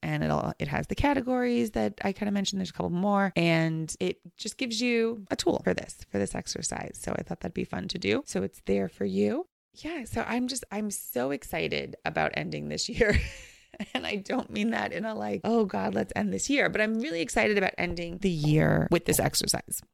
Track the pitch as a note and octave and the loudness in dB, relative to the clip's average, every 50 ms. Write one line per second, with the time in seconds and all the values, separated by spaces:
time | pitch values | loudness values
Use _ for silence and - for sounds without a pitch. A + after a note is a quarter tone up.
0 | - D#3 D3+ D3+ D#3 D#3 D3 D3+ - D#3+ - - D#3 C#3+ C#3+ - D#3 - G3+ - | -4 -2 0 0 2 2 2 2 0 -2 -2 -4 -4 -2 -2 -4 -2 -4 0 2
1 | - D4 C#4+ C4+ A#3 B3 B3+ B3 B3 B3 A#3+ A#3+ A#3 A3 - A#3 G#3+ G#3 G#3 - | 2 2 2 2 0 0 0 0 2 2 2 2 0 0 0 -2 -2 -2 -2 -2
2 | - G3 F#3+ - G#3 G#3 G3+ G3+ G3 - - F#3+ F#3+ F3 - - F3+ F3 F3 F3 | -4 -4 -2 -2 -2 0 0 0 0 -2 -2 -4 -4 -4 -4 -4 -2 -2 0 0
3 | F#3+ G#3 - G3 G3 F#3+ - - E3+ E3+ E3 D#3+ D#3+ D#3+ D#3+ D#3+ D#3+ D#3 - - | 2 2 2 2 2 2 2 2 4 4 4 4 4 2 0 -2 -4 -4 -4 -4
4 | F#3+ F3+ - - _ E3+ - - - G#3+ - - C#4 A#3 A3+ G#3+ B3 B3 A#3 A#3 | -2 -4 -4 -4 _ -20 -18 -10 -10 -10 -6 -4 -4 -4 -2 0 2 2 2 2
5 | A3+ A3+ A#3 G#3+ F#3+ - F#3 - - F4 - - - F3+ F3+ - - - - - | 2 0 -2 -4 -4 -4 -4 0 0 0 0 2 2 2 0 0 -2 -6 -12 -16
6 | - - - - G3 F#3 - - - - - - - - - - - - - - | -12 -4 -2 -2 0 0 -2 -6 -6 -6 -6 -4 -4 -4 -4 -4 -6 -8 -10 -8
7 | - - - - - - F3 - - F3 - - - - - F#3 F#3 F3+ - F3 | -6 -4 -4 -4 -4 -6 -8 -6 -6 -6 -4 -4 -4 -4 -4 -6 -6 -6 -6 -2
8 | - - A3 C4 D4 - - F#3+ F#3+ G3 - - - - G3 G3 F#3+ F#3 - - | 0 2 2 2 0 -2 -4 -2 -2 -4 -6 -8 -2 0 0 2 0 -2 -4 -4
9 | G3 G3 F#3 G3 G#3 G#3 A3 D4+ F#4 - _ _ _ _ _ - - D4+ F4 D4+ | -4 0 2 2 2 2 2 0 -4 -6 _ _ _ _ _ -10 -8 -6 -6 -6
10 | A3+ - - A#3 - - A3 B3 B3 B3 C#4 B3 - - G3 G#3 G#3+ G#3 G3 - | -8 -4 -4 -4 -2 -2 0 -2 -2 -2 -4 -6 -8 -6 -6 -4 -4 -4 -4 -6
11 | - - - A#3+ B3 C4+ C#4+ C#4 - - - E3 E3 - - C#2+ - - - - | -10 -4 -2 -2 0 0 -2 -4 -6 -6 -4 -2 -2 0 0 -2 -4 -6 -10 -8
12 | _ - - D#2+ D#2 - - - D#2 D#2 D#3 - - D2 D3+ - - - A#3+ - | _ -2 0 0 0 0 0 -2 -4 -4 -6 -6 -6 -6 -6 -4 -6 -6 0 2
13 | A#3 G#3 G#3 - - - - - - - - - _ _ - - G3+ - - - | 2 4 4 2 0 -2 -8 -14 -18 -20 -20 -20 _ _ -12 -12 -12 -8 -6 -6
14 | - - G#3 G3+ F#3+ - - B3 - - - G#3+ G#3 A3+ A3+ - - - - - | -4 -4 -4 -4 -4 -2 -2 -2 -2 -4 -4 -2 0 0 0 0 -2 -2 -4 -4
15 | G#3+ A3 A3 G#3+ G#3 G#3 G3+ G3 - G3+ A#3 A#3 G#3+ F#3 - G3 F#3+ G#3 F#3+ G#3 | -6 -6 -6 -6 -4 -4 -4 -2 0 2 2 4 2 2 0 -2 -2 0 0 0
16 | G#3 - - G3+ G#3 G3 F#3 - - - C#4 C#4 G3+ E3+ F3+ G3 G#3+ A3 A3 A3 | -2 -2 -2 -2 -2 0 0 -2 0 2 2 2 2 2 2 2 2 2 2 0
17 | A#3+ D#4 E4 E4+ D#4+ B3 - A3+ G#3+ G#3+ G#3 G3+ F#3+ F#3 - - F3 F3 E3+ E3+ | -2 -2 -2 -2 -2 0 2 2 4 4 4 4 2 2 0 -2 -2 -2 -2 -4
18 | E3+ E3+ E3+ F3+ - F#3+ E3+ D3+ D3 D3+ D3+ D#3 D#3+ D#3 D#3 D#3 D#3+ E3 E3+ E3+ | -6 -6 -6 0 0 2 2 4 4 6 6 8 8 6 6 4 4 4 4 2
19 | - - D#3+ - - - - - - - - - - - - - - _ | 4 4 2 4 2 2 2 0 0 0 0 -2 -2 -6 -10 -10 -10 _